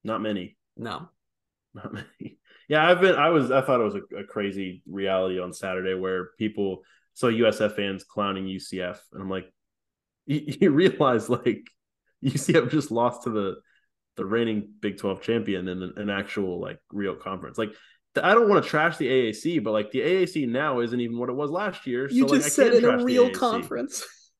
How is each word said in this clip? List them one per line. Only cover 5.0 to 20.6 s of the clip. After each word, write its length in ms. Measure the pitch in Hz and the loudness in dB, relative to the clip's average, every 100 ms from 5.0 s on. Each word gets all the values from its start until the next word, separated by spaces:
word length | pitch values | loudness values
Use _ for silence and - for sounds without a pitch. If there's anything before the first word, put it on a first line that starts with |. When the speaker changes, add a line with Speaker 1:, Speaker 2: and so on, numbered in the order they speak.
| 98 95 95 92 | 0 0 0 -2
Speaker 1:
on 140 | 90 | -6
Saturday 420 | 82 95 92 92 92 | -8 -6 -4 -4 -4
where 340 | 95 92 90 _ | -2 -4 -6 _
people, 440 | 107 107 98 92 _ _ _ | -6 -2 -4 -4 _ _ _
so 140 | - 123 | -2 0
U 200 | 113 113 | 4 4
S 140 | 107 | 4
F 140 | 107 - | -2 0
fans 280 | 101 95 | -4 -6
clowning 440 | - - 101 95 95 | -8 -4 -4 -4 -6
U 120 | 95 | -10
C 220 | - 92 | -10 -8
F, 200 | 90 92 _ | -8 -10 _
and 100 | - | -14
I'm 80 | 95 | -8
like, 220 | 95 - _ _ _ _ _ _ _ - | -8 -8 _ _ _ _ _ _ _ -6
"You, 160 | 147 - | -4 0
<laughs> 160 | - | 4
you 100 | 190 | 6
realize, 580 | 143 185 - 139 117 107 | 6 4 4 2 2 0
like, 380 | 120 123 104 - _ _ _ _ _ | 0 0 -2 -8 _ _ _ _ _
U 160 | 139 139 | -4 -2
C 180 | - 165 | 2 2
F 140 | 120 | 4
just 220 | 151 139 | -2 0
lost 320 | 117 120 117 | 0 0 -2
to 60 | 123 | -4
the, 260 | 107 98 - _ _ _ _ _ - | -4 -4 -8 _ _ _ _ _ -10
the 100 | 95 | -4
reigning 460 | 113 117 107 101 - | -2 0 -2 -6 -6
Big 180 | 104 98 | -6 -4
Twelve 240 | 101 95 | -6 -4
champion 460 | - 117 107 95 92 | -2 -2 0 -4 -4
in 140 | 92 | -8
an, 100 | 92 - | -8 -8
an 120 | 104 | -4
actual, 500 | 98 98 - 95 90 | -4 -4 -4 -4 -4
like, 180 | 95 - _ | -8 -12 _
real 240 | 101 98 - | -6 -6 -6
conference." 420 | 95 95 69 - | -10 -10 -10 -6
Like, 140 | 104 - _ _ _ - | -8 -8 _ _ _ -2
th-, 80 | |
I 100 | 175 | 4
don't 160 | 220 214 | 4 6
wanna 120 | 185 | 4
trash 360 | - 151 165 156 | 2 0 0 0
the 120 | 135 | 0
A 200 | 131 117 | 2 2
A 40 | |
C, 260 | 104 160 165 | -2 -2 -2
but, 120 | 110 | 0
like, 200 | 107 104 | -2 -2
the 100 | 131 | -2
A 220 | 151 190 | 0 2
A 40 | 175 | 0
C 180 | 165 127 | -2 -2
now 340 | 123 | -2